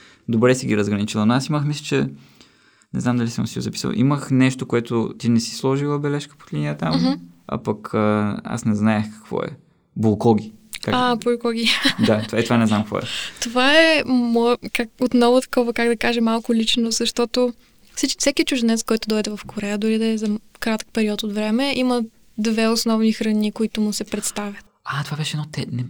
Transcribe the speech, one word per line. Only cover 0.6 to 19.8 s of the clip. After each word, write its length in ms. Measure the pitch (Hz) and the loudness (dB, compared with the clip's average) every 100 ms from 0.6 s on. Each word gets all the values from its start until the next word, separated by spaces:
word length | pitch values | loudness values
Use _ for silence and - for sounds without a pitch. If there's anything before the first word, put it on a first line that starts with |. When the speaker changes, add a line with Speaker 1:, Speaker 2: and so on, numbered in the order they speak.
| - | 2
Speaker 1:
ги 100 | 107 | 0
разграничила. 500 | 104 104 104 110 107 | 0 0 -2 0 2
Но 80 | |
аз 140 | 127 135 | 2 0
имах, 160 | 147 | -2
мисля, 200 | 147 143 | -2 -4
че, 220 | - 139 139 - - - - _ _ _ _ | -2 -2 -2 -6 -20 -20 -20 _ _ _ _
не 60 | - | -4
знам 160 | 123 120 | 0 0
дали 140 | 117 | 0
съм 160 | - 117 | -2 -4
си 120 | 127 | -4
го 40 | |
записал, 280 | 117 - - | -6 -6 -4
имах 400 | - 135 143 - | 0 2 0 0
нещо, 360 | 131 131 127 - | 2 2 0 -2
което 480 | 120 117 117 110 - | -2 0 -2 -2 -2
ти 100 | 117 | 0
не 120 | 117 | 2
си 140 | - - | 0 -2
сложила 420 | 135 139 143 147 | -2 0 0 -2
бележка 380 | 143 143 143 - | -2 -4 -6 -16
под 140 | - | -10
линия 240 | 151 147 151 | -6 -4 -4
там, 180 | 165 165 | -2 0
Speaker 2:
Мгм. 160 | 262 285 - - - | 0 -2 -8 -18 -8
Speaker 1:
а 100 | - | -6
пък, 360 | - 107 - | -4 -6 -4
а, 460 | 110 107 107 104 - | 0 2 2 0 -4
аз 200 | - 113 | -6 -4
не 100 | 113 | -2
знаех 300 | 104 107 107 107 | 0 2 2 -2
какво 260 | - - - | -8 -8 -6
е. 100 | - - _ _ _ - | -6 -8 _ _ _ 0
Булкоги. 560 | 110 104 120 107 - - - - | 2 4 4 4 0 -14 -18 -10
Как? 120 | - 247 | -4 0
Speaker 2:
А, 200 | 247 233 | 0 0
булкоги. 520 | 240 240 233 226 220 - 269 | -2 -2 -2 -2 0 0 0
<laughs> 200 | - 220 | 2 2
Speaker 1:
Да, 160 | 107 | 2
това, 160 | 110 113 | 0 -2
е, 60 | |
това 120 | 113 120 | 2 4
не 100 | 110 | 4
знам 160 | 107 | 2
какво 160 | 107 98 | 0 -4
е. 40 | 117 - - - | -4 -6 -8 -8
Speaker 2:
Това 380 | 233 247 262 311 | -4 0 4 6
е 200 | 320 311 - | 6 4 2
мо-, 500 | 254 240 233 233 240 196 | 2 4 2 2 0 -2
как, 160 | - 226 - | -4 -4 -2
отново 400 | 254 247 240 254 | 0 4 6 4
такова, 320 | - - 233 | 2 0 0
как 160 | 233 233 | 0 0
да 80 | 233 | 0
кажа, 240 | 240 240 | 0 2
малко 340 | 226 226 226 | 2 0 0
лично, 360 | 226 220 247 226 | 0 2 0 0
защото 640 | 226 233 - 240 247 247 240 _ _ - - | 0 -2 0 -2 0 0 -2 _ _ -18 -6
всеч-, 200 | 269 - | -4 0
всеки 260 | 285 294 | 0 0
чужденец, 380 | 320 262 226 226 | 0 0 0 0
който 260 | - 220 - | 0 -2 0
дойде 220 | 214 214 | -2 -2
в 100 | 214 - | -6 -12
Корея, 320 | - 202 | -8 -6
дори 200 | 208 | -2